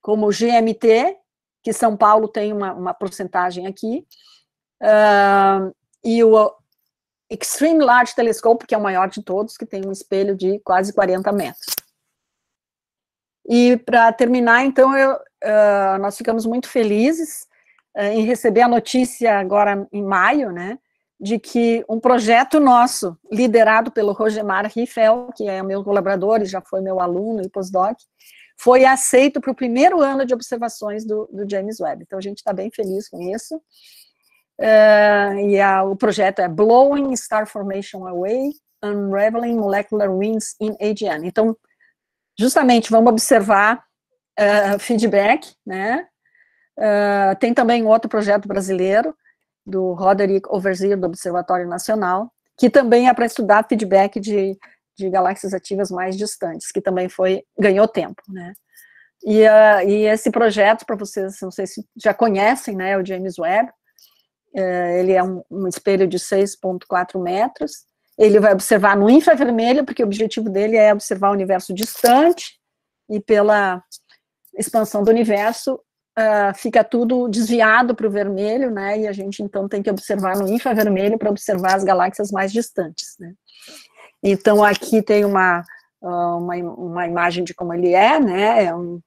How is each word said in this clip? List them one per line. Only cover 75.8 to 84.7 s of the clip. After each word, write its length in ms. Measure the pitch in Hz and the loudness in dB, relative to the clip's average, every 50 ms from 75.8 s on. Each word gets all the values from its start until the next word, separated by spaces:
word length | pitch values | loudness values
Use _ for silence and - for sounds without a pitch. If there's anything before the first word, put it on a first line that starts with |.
| _ _ _ _ _ _ _ | _ _ _ _ _ _ _
ah, 380 | 226 220 214 208 208 202 196 190 | -2 0 0 2 0 0 -2 -4
fica 300 | - - 233 226 240 214 | -4 -8 0 2 2 2
tudo 440 | - - 233 240 226 254 247 247 | 2 -2 -2 0 0 0 -2 -2
desviado 680 | 240 202 233 220 220 240 233 220 214 220 240 254 240 240 | -2 -2 -4 -2 0 0 2 2 4 4 2 2 0 -2
pro 160 | - 214 214 | -4 -4 -4
vermelho, 580 | 202 208 202 196 196 190 208 214 220 262 269 247 | -2 -2 -4 -4 -4 -4 -4 -4 -2 -2 -4 -4
né, 300 | 220 196 196 202 208 220 | -6 -6 -6 -6 -4 -4
e 80 | 214 | -4
a 40 | 208 | -6
gente, 300 | 202 202 196 196 202 - | -6 -8 -10 -10 -10 -10
então, 260 | 208 196 - 202 196 | -12 -8 -8 -8 -8
tem 140 | 202 - 202 | -6 -6 -6
que 80 | 202 220 | -4 -4
observar 480 | 202 196 - - 208 202 190 190 190 | -6 -6 -6 -6 -6 -4 -4 -4 -4
no 100 | 202 196 | -4 -2
infravermelho 720 | 190 214 240 - 269 233 220 220 208 196 185 196 208 220 | -2 -4 -2 -2 -2 0 0 0 0 0 0 0 -2 -2
pra 140 | 214 - 214 | -2 -2 -4
observar 440 | 208 - - - 202 180 185 185 190 | -4 -4 -4 -4 -4 -2 0 0 0
as 80 | 196 196 | 0 2
galáxias 460 | 185 190 185 180 190 190 - 208 196 | 0 2 2 0 -2 -2 -6 -8 -6
mais 220 | 202 190 196 196 | -4 -4 -4 -4
distantes, 640 | 202 233 233 - _ - 175 156 165 - - - - _ | -4 -6 -6 -4 _ -6 -6 -6 -10 -14 -16 -16 -18 _
né. 140 | 180 170 190 _ _ _ _ _ - - - - - _ _ _ - _ _ _ | -20 -20 -20 _ _ _ _ _ -20 -20 -20 -20 -20 _ _ _ -20 _ _ _
Então, 420 | - 196 196 190 - 220 208 208 208 | 0 0 0 2 2 2 4 6 4
aqui 380 | 208 | 4